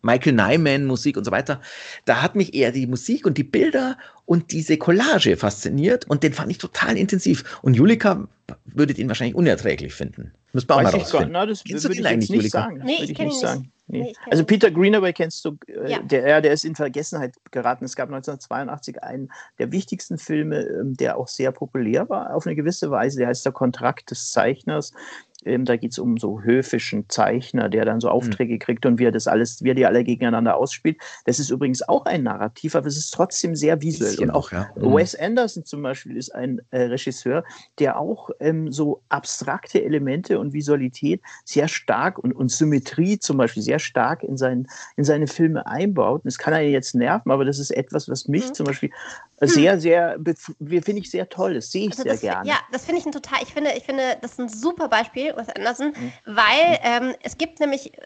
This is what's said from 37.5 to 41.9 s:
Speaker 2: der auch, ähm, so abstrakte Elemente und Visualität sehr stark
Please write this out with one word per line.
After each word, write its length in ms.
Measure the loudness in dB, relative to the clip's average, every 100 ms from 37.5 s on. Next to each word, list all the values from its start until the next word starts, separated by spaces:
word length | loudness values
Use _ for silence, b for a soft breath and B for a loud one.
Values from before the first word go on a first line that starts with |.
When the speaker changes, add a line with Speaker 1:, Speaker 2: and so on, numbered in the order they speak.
| B B -2
Speaker 2:
der 220 | 0 0
auch, 320 | -4 -6 -8 -2
ähm, 320 | 0 0 -4
so 320 | -2 -2 -2 _
abstrakte 760 | -4 -4 -8 -6 -6 0 0
Elemente 560 | 2 0 0 -4 0 -2
und 140 | 0
Visualität 680 | -4 0 0 0 -2 -2 -2 B B
sehr 240 | -2 0 0
stark 500 | -2 -2